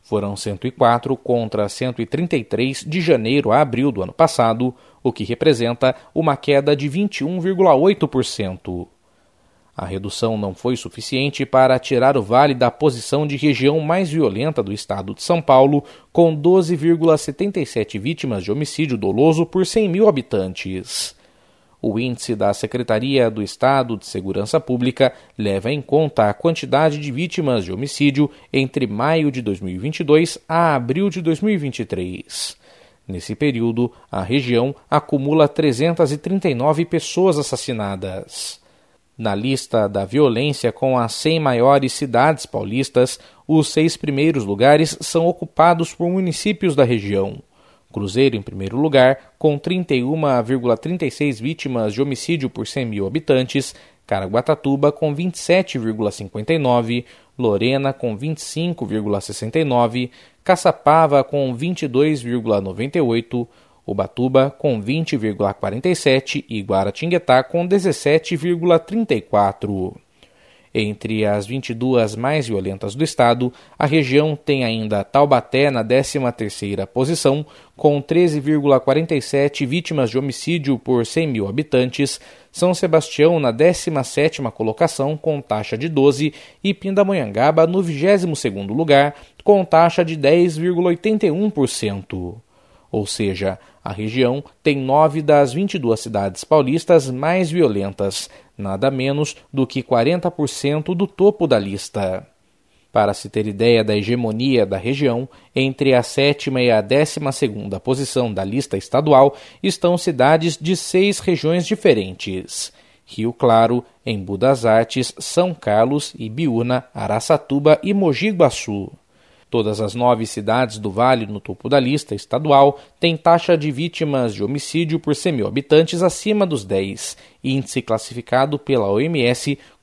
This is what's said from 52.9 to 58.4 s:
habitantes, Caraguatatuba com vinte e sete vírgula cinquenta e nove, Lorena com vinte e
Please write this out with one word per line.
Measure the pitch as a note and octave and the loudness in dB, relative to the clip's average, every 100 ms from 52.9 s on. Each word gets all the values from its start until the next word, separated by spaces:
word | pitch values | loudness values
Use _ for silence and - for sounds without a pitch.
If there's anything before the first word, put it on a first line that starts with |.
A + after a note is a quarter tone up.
| G#2 G2 | -4 -4
habitantes, | A2+ - C3 B2+ C#3 C3 - _ _ _ | -4 0 0 2 -2 -4 -12 _ _ _
Caraguatatuba | G2 F#2+ A2 C3 D#3 C#3 C#3 C#3+ | -4 -2 -2 0 -2 0 0 0
com | D3 D#3 | 0 -4
vinte | C#3+ F3+ - | -2 -6 -6
e | |
sete | - F3+ F#3 - | 0 0 0 -4
vírgula | A2+ A2 G#2 | -4 -2 -4
cinquenta | - G2+ G#2+ G#2 | -4 -12 -10 -2
e | D#3+ | 0
nove, | B2+ A#2+ A2+ A#2+ - - _ - | 2 2 2 -4 -6 -20 _ -2
Lorena | A#2+ G2+ A#2 C3+ C3+ | 0 2 2 0 -2
com | C3+ B2 G#2+ | -4 -6 -6
vinte | D3 | -6
e | D#3 | -8